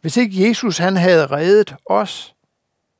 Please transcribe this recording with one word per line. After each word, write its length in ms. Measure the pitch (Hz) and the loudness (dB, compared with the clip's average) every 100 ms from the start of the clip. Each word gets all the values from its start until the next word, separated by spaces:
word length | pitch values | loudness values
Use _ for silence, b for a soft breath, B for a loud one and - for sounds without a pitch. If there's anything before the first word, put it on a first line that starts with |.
Hvis 160 | 160 233 | -4 -2
ikke 300 | 233 190 214 | -2 0 0
Jesus, 300 | 220 233 165 | 0 -4 -2
han 200 | 180 190 | -2 2
havde 300 | 175 170 139 | 4 2 2
reddet 500 | 143 170 208 202 131 - | -2 2 2 2 -6 -4
os, 500 | 196 202 - - _ _ _ _ _ _ | -2 -2 -10 -18 _ _ _ _ _ _